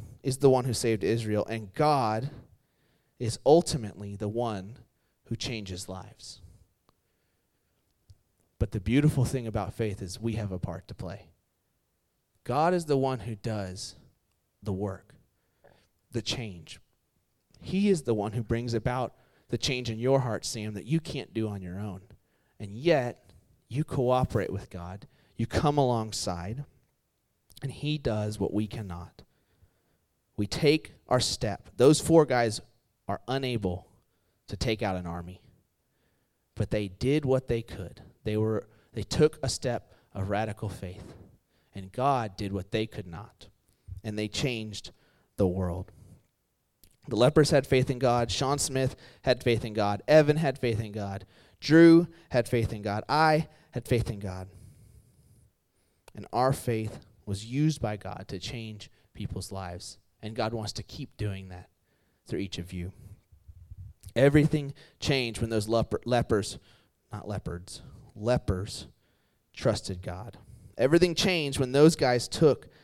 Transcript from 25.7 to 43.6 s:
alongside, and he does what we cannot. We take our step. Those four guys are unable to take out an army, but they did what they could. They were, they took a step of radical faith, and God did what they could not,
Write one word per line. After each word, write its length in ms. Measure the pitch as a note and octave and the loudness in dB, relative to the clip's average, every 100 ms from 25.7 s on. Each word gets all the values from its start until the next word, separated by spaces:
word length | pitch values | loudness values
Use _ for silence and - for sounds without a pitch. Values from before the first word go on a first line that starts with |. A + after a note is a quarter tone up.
| D3 | 4
alongside, 840 | C3 A#2 A2 - - F2 F2+ B2+ D3 _ _ _ _ _ _ _ _ - | 4 2 -2 -6 -4 -4 -6 -10 -12 _ _ _ _ _ _ _ _ -12
and 100 | C3+ | -10
he 260 | - D3 D3+ | -6 -4 -2
does 420 | C#3 G#2+ G#2+ G#2+ | -2 -2 -2 -4
what 140 | F#2 | -4
we 140 | G#2 G#2+ | -2 -4
cannot. 560 | A2+ G2+ E2+ F2 - - _ _ _ _ _ _ _ _ _ _ - | -6 -10 -10 -12 -18 -20 _ _ _ _ _ _ _ _ _ _ -6
We 100 | G#2 | -4
take 460 | - D3+ D#3 - - - | 2 4 2 0 -18 0
our 120 | B2 | 0
step. 500 | - - A2 F#2+ - - | 0 -2 -6 -6 -8 4
Those 220 | C3 D3+ | 6 6
four 260 | - E3 D3 | 6 6 6
guys 360 | B2 A#2 G#2 - _ _ _ - | 2 0 -2 -10 _ _ _ -10
are 140 | G2+ - | -8 -4
unable 600 | C3+ C3 A#2 F#2+ F2+ - _ _ _ _ _ - | -4 -2 -2 -2 -4 -10 _ _ _ _ _ -14
to 100 | G2 | -6
take 240 | B2 G#2+ | -2 -2
out 140 | G#2 F#2 | -2 -4
an 100 | F2 | -6
army, 360 | E2+ E2+ F#2 _ _ _ _ _ _ _ _ _ _ _ - | -8 -10 -16 _ _ _ _ _ _ _ _ _ _ _ -8
but 140 | G#2 | -4
they 180 | G#2+ G2+ | -2 -4
did 380 | F#2+ B2+ D3+ C#3 | -4 0 0 2
what 220 | C3 - | 0 0
they 140 | A#2 | -4
could. 400 | - - F2 - - _ | -4 -12 -12 -16 -20 _
They 140 | G#2+ G#2+ | -4 0
were, 300 | A2 G#2+ - _ _ | 0 -2 -6 _ _
they 100 | A#2 | -10
took 360 | - - D3+ - | -4 2 2 2
a 60 | C3 | -6
step 440 | - B2+ A#2 - _ _ | -6 -4 -6 -8 _ _
of 160 | G2+ G2 | -8 -2
radical 400 | G2+ A2 G2+ G#2 | -2 -2 -6 -8
faith, 440 | F#2 F#2 F2 - - - _ _ _ _ | -8 -12 -14 -18 -20 -20 _ _ _ _
and 180 | G2 F#2+ | -16 -12
God 460 | - C3+ C3+ A2 F#2 | -4 0 0 -4 -8
did 160 | G2+ | -6
what 180 | G2 F2 | -6 -4
they 140 | A2 A2 | -4 -4
could 220 | - F2+ | -8 -12
not, 420 | D#2+ A#2 _ - _ | -14 -18 _ -20 _